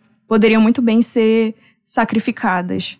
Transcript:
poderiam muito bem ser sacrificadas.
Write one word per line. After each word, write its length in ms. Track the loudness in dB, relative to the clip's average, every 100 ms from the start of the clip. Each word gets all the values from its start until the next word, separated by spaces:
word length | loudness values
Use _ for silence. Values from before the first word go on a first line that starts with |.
| _ _ _
poderiam 340 | 2 2 4
muito 200 | 2 2
bem 200 | 2 2
ser 540 | 0 0 2 2 -2 -6 _ _ -8
sacrificadas. 1080 | -4 -2 -2 -4 -4 -4 -4 -4 -6 -8